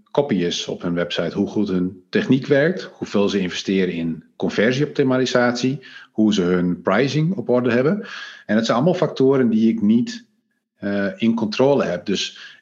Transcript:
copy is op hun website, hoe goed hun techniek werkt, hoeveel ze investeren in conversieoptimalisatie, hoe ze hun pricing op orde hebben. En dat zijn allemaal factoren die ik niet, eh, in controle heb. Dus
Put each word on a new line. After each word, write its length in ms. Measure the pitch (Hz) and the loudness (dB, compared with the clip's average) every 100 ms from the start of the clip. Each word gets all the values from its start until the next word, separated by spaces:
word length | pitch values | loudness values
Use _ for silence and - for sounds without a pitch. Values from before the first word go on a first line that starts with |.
| _ | _
copy 240 | - - | -2 0
is 320 | 98 87 - - | 0 0 -4 -8
op 160 | - | -6
hun 120 | 87 | -4
website, 420 | 85 87 - 82 101 | -2 -2 -2 -4 -2
hoe 100 | 101 | -2
goed 200 | 110 98 | 0 -2
hun 340 | 92 90 - _ | 0 -2 -6 _
techniek 360 | 107 107 135 131 | -2 2 0 2
werkt, 360 | 139 156 185 | 2 2 -2
hoeveel 460 | - - - 104 101 | -10 -12 -4 0 2
ze 100 | 98 | 0
investeren 540 | 90 - - 95 90 | -2 -4 -2 0 0
in 300 | 85 82 80 - - | -2 -4 -6 -12 -6
conversieoptimalisatie, 1400 | 92 104 123 131 147 147 131 127 127 127 120 120 131 139 - - - | -4 0 0 0 -2 0 0 2 2 2 2 2 -2 -4 -10 -20 -12
hoe 220 | - 107 | 0 2
ze 80 | 101 | 2
hun 400 | 87 90 90 87 | 2 2 0 -2
pricing 520 | - 98 139 143 160 190 | 0 0 0 0 -2 -2
op 120 | 120 | 0
orde 240 | 123 123 | 0 2
hebben. 340 | 117 135 208 - - - - - | 2 0 -2 -6 -14 -16 -18 -2
En 100 | 107 | 0
dat 80 | |
zijn 120 | 113 120 | 2 2
allemaal 180 | 165 | 2
factoren 540 | 170 156 - 131 135 120 | 2 -2 2 4 4 2
die 200 | 110 113 | 4 2
ik 140 | - | 2
niet, 460 | 104 117 117 - - _ _ _ _ _ | 2 2 2 -6 -18 _ _ _ _ _
eh, 300 | 101 101 98 - | -4 -2 -4 0
in 180 | 113 | 0
controle 500 | 113 107 - 135 135 | 0 -2 2 2 2
heb. 220 | 90 87 - | 0 -4 -4
Dus 320 | 90 - - - - | -4 -4 -10 -20 -14